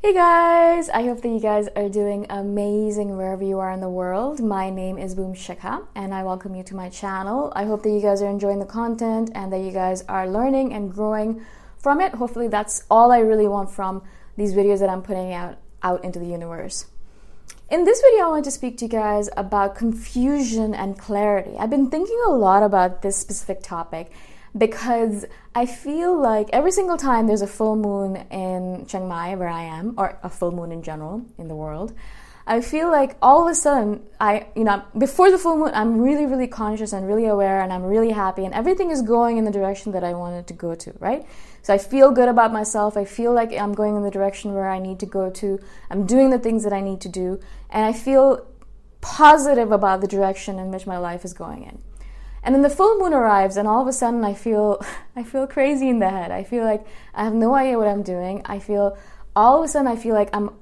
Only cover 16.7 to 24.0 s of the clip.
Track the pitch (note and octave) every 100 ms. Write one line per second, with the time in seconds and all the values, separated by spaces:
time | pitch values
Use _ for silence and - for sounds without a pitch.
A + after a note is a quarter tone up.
16.7 | - - - - - - - - - -
17.7 | D#4+ E4+ A#4+ C#5 A4 F4 D#4 D4 C4+ B3+
18.7 | A#3+ A#3 A3+ G#3+ G#3 G#3 - G3 G#3 G3+
19.7 | G3 A#3 A3+ - B3 B3+ C#4+ B3+ A3+ A3
20.7 | G#3+ G3 G3 - G3+ G#3 G3+ F#3 - A3+
21.7 | C#4 C4+ D#4 G4 A#4 A#4 C#4 G3 G3 G#3
22.7 | G3 F3+ F3+ G3 G3+ - G3+ - F#3+ -
23.7 | F3 E3+ E3